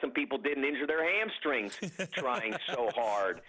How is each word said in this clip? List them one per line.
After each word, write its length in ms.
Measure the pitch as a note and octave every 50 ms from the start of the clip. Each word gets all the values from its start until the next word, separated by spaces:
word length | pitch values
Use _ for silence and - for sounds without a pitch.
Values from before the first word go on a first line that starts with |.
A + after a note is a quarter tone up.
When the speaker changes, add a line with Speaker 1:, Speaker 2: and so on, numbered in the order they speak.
Speaker 1:
some 100 | - C3+
people 260 | B2 D3+ C#3+ B2 C3+ B2+
didn't 280 | A2 D3 D3 C#3 C3+
injure 200 | C#3+ D3 B2+ C#3+
their 160 | D3 D#3 D#3+
hamstrings 760 | D#3+ E3+ F#3+ G#3 A3 G#3+ G#3 - - D3+ C#3 A#2 G#2 G2 - - G#3 F3 - -
Speaker 2:
<laughs> 140 | F#3+ -
Speaker 1:
trying 420 | - F#3+ D#3 B2+ B2 A#2 A2+ A2 - - - -
so 220 | F#3 B2 A#2+ G#2+ -
hard 460 | A#2+ A#2 G#2+ G2+ G2+ G2 F#2+ F2 - -